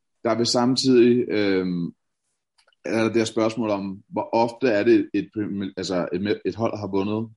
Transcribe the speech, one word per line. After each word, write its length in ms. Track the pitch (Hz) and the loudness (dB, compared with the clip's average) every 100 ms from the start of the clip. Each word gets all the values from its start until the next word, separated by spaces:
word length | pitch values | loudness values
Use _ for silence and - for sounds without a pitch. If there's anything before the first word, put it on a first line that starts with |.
| _ _ | _ _
Der 100 | 117 113 | -2 0
vil 100 | 117 | 0
samtidig, 840 | 127 120 131 131 123 120 123 - | 2 2 2 4 6 6 4 0
øh, 380 | 104 101 95 92 87 85 - _ _ _ _ _ _ _ _ | 0 0 0 0 -2 -6 -10 _ _ _ _ _ _ _ _
er 180 | - 113 | -6 -2
der 60 | 113 | 0
det 80 | 110 | 0
her 80 | |
spørgsmål 460 | 110 113 110 117 107 | 0 0 -2 -2 -2
om, 320 | 101 98 98 - | -4 -6 -10 -10
hvor 200 | 107 - | -8 -2
ofte 360 | 113 120 - 131 | 0 0 0 0
er 140 | 104 | 2
det, 280 | 113 110 98 | 4 4 2
et 140 | 101 90 110 | -4 -4 -6
Premier-, 360 | 104 98 98 - | -6 -6 -8 -8
altså 320 | 92 90 80 | -4 -4 -4
et, 280 | 90 104 110 92 | -4 -2 -2 -4
et 80 | |
hold 240 | 92 113 107 | -4 -4 -4
har 80 | 101 | -6
vundet 420 | 98 98 107 113 | -4 -2 -4 -8